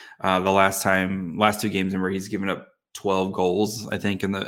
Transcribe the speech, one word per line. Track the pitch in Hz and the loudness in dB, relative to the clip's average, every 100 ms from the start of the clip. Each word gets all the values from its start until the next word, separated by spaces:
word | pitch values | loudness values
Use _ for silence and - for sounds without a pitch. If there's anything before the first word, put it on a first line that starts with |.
| - - | -20 -6
Uh, | 95 92 | 0 2
the | 95 | 4
last | 95 98 95 | 4 4 2
time, | 98 95 92 95 87 82 | 0 2 0 -2 -4 2
last | 104 104 | 2 2
two | 107 | -2
games, | 95 95 | 0 -2
remember, | 95 92 | 0 -2
he's | 95 95 | -2 -4
given | 98 98 | -6 -4
up | 92 - _ _ | -4 -8 _ _
twelve | - 101 95 95 | -6 0 0 0
goals, | 95 90 92 104 113 104 | 0 0 2 0 -2 -6
I | 101 | -4
think, | 101 95 | -2 -2
in | 98 | -2
the, | 98 | -2